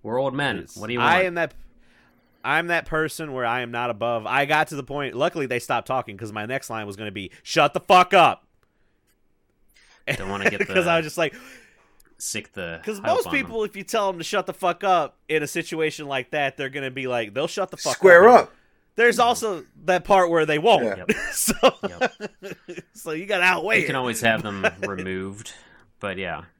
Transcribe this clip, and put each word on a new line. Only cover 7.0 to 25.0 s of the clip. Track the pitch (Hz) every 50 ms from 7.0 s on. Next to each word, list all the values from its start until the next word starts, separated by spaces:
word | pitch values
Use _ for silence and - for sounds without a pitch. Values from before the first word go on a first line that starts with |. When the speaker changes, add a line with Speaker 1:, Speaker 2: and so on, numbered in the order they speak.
| 110 104
Speaker 2:
be, | 95 104 98 90 - -
"Shut | _ - - 165 147 143 -
the | 180
fuck | - - 202 180 180 - -
up." | 190 160 135 101 - _ _ _ _ _ _ _ _ _ _ _ _ _ _ _ _ _ _ _ _ _ _ _ _ _ _ _ _ _ _ _ _ _
Speaker 1:
Don't | - 139 - - -
wanna | - - 196 226
get | 208 196
Speaker 2:
<laughs> | 196
'Cause | 190 190 185 165
Speaker 1:
the | 170
Speaker 2:
I | 170 165
was | 160
just | 151 -
like, | - 165 147 - - - - - - - _ _ _ _ _ _ _ - _ _ _
Speaker 1:
sick | - - - 107 - -
the | _ 98 90 85 82 82 -
Speaker 2:
'cause | 214 220 196
Speaker 1:
hope | 202
Speaker 2:
most | - 339 494 -
Speaker 1:
on | -
them. | - 277
Speaker 2:
people, | 262 - 226 226 214
if | 196 -
you | 190
tell | 190 - - 226 208 196
them | 185 170
to | 165
shut | - - 202 180
the | -
fuck | 175 - - 180 170 - 196
up | 196 185 170 151 127 _ _ _ _
in | 156 156
a | 147
situation | 143 - 175 165 - - 160 160 156 147 - 151
like | 139 139 131 127 _
that, | - 151 143 135 - -
they're | 139 131
gonna | 135 147 135 135
be | 127 135 131
like, | 127 123 120 113 104
they'll | 101 127 151 165
shut | - - 185 -
the | - -
fuck | - 151 127
Speaker 3:
Square | - 170 190 175 170 190 226
Speaker 2:
up. | 247 233 - -
Speaker 3:
up. | - _ _ _ _ _ _ _ _
Speaker 2:
There's | - 233 240 240 -
also | 240 240 240 - 233 220 190 160 131 _ _ - 147
that | 160 180 180 165
part | - 202 190 185 170
where | 165 165 156
they | 151 151 147
won't. | 156 226 220 160 123
Speaker 3:
Yeah. | 110 98 92 90 -
Speaker 1:
Yep. | - -
Speaker 2:
<laughs> | - -
So, | - - - - 220 - - 262 - - - 190
Speaker 1:
Yep. | 175 170 254 240 - _ 208 - _ _ - 196 175 _ _ - 175 165 -
Speaker 2:
<laughs> | _
so | _ - - 165
you | 156 160 185
gotta | 196 208 185 175
outweigh | 180 185 170 160 202 220 214
Speaker 1:
You | 160
can | 147 139
Speaker 2:
it. | 135
Speaker 1:
always | 127 123 113 113
have | 120 113 110 107
them | 104 107 101 98 95 - -
Speaker 2:
<laughs> | -
Speaker 1:
removed, | 95 101 98 92